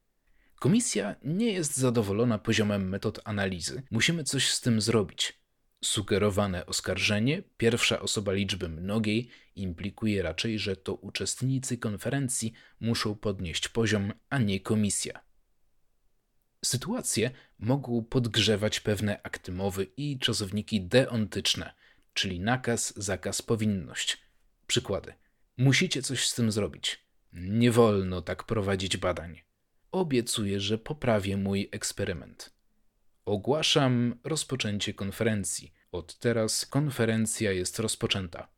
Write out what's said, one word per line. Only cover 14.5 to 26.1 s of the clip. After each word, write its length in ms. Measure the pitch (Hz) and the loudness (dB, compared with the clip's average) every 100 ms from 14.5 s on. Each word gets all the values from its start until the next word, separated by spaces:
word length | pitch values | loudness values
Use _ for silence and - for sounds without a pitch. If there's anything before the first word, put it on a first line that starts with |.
| 95 | 0
komisja. 600 | - 110 104 - - - - _ _ _ _ _ _ _ _ _ _ _ _ _ - | 0 2 2 0 -4 -8 -16 _ _ _ _ _ _ _ _ _ _ _ _ _ -4
Sytuacje 680 | 127 160 240 - - 110 - - - | -2 -2 -4 -2 0 0 -4 -16 -6
mogą 440 | 101 139 131 120 | 0 0 0 -2
podgrzewać 760 | 113 135 120 107 104 104 107 - | 0 0 2 2 4 4 2 0
pewne 400 | - 104 104 101 | 0 0 0 -2
akty 280 | - - - | -6 -12 -8
mowy 360 | 90 98 95 95 - | -4 -2 -2 -4 -4
i 220 | 147 139 | -6 -2
czasowniki 600 | - 110 104 98 107 107 | -2 -2 -2 -4 -2 -4
deontyczne – 920 | 90 123 135 120 104 - - - 85 - _ _ _ | 2 4 4 2 -2 -2 -2 -2 -4 -14 _ _ _
czyli 260 | - 101 90 | -4 -4 -2
nakaz, 540 | 98 127 127 117 - - | -2 0 0 -2 -2 -6
zakaz, 440 | 101 92 - 95 | -4 -4 -4 -4
powinność. 760 | - 113 107 98 65 - - - _ _ _ _ - | -2 0 2 0 -2 -6 -4 -6 _ _ _ _ -4
Przykłady. 460 | - - 95 - - _ _ _ - | -2 0 -4 -6 -16 _ _ _ 2
Musicie 440 | 131 131 185 147 | 4 4 2 0
coś 260 | - | -4